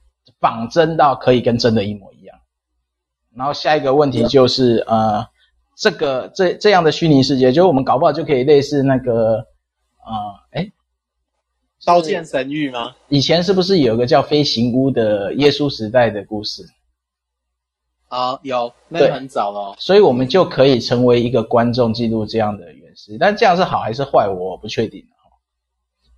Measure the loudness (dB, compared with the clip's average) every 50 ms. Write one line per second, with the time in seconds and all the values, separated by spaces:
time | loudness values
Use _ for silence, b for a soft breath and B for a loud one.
0 | _ _ _ _ _ _ _ _ -4 -4 -4 -4 -10 -4 0 0 0 0 2 2
1 | 2 2 2 0 2 2 2 2 2 0 0 2 0 0 0 0 -2 -4 -8 -10
2 | -14 -20 _ _ _ -20 -20 _ _ _ _ _ _ _ _ _ _ _ _ _
3 | _ _ _ _ _ _ _ -8 -6 -6 -6 -4 0 0 0 2 2 2 2 4
4 | 2 2 2 0 -2 2 4 4 4 4 2 2 2 2 2 0 0 0 0 0
5 | 0 0 -2 -4 -6 -10 _ _ _ _ _ _ _ _ _ _ -2 -2 -2 0
6 | -4 -4 -2 -4 -6 -10 -4 -2 0 0 0 0 2 2 4 4 4 2 0 2
7 | 2 4 4 4 4 2 2 2 2 2 4 4 4 4 2 2 0 0 0 2
8 | 2 0 0 0 -2 -2 0 0 4 4 4 4 4 2 -2 0 0 2 0 0
9 | 0 -2 -2 0 0 0 0 -2 -4 -10 _ _ _ _ _ _ _ _ _ _
10 | _ -12 -10 -10 -10 -10 -12 -16 _ _ _ -8 -8 -8 _ _ _ _ _ _
11 | _ _ _ _ _ _ _ _ _ _ _ _ _ _ _ _ 0 2 2 2
12 | 2 0 -6 -6 -6 -6 -6 -6 -6 -4 -6 -6 -6 -6 -6 -8 -10 -10 -12 _
13 | _ _ -2 -2 0 0 0 0 0 0 0 0 0 0 0 2 2 2 0 0
14 | 0 2 2 0 0 2 0 0 0 0 -2 -2 -2 0 0 0 0 0 0 0
15 | 0 0 -2 -2 -4 -6 -4 2 2 2 2 2 -4 -4 -4 -6 -10 -2 0 2
16 | 2 2 0 -6 -10 -8 -10 -10 -10 -10 -14 -14 -18 -20 _ _ _ _ _ _
17 | _ _ _ _ _ _ _ _ _ _ _ _ _ _ _ _ _ _ _ _
18 | _ _ -8 -4 -4 -4 -4 -6 -8 -6 -4 -4 -4 -6 -10 _ _ _ -2 0
19 | 0 0 0 -2 -8 -8 -6 -4 -4 -4 -4 -8 -10 -10 -12 -14 -4 2 4 6
20 | 6 6 4 0 -2 0 2 0 0 0 2 2 4 4 4 2 0 -2 -2 0
21 | 2 2 2 2 2 0 0 -2 -2 0 0 0 2 2 0 0 0 0 0 -2
22 | -2 -2 -2 -4 -4 -4 -4 -2 -2 -2 -4 -8 -12 -20 -20 -20 _ _ _ -20
23 | -20 -18 -6 -2 0 0 0 2 2 2 2 2 0 -2 -2 -4 -4 -6 -6 -6
24 | -6 0 2 2 2 2 -2 -6 -6 -8 -10 -10 -12 -10 -6 -4 -4 -6 -6 -14
25 | -20 _ _ _ _ _ _ _ _ _ _ _ _ _ _ _ _ _ _ _
26 | _ _ _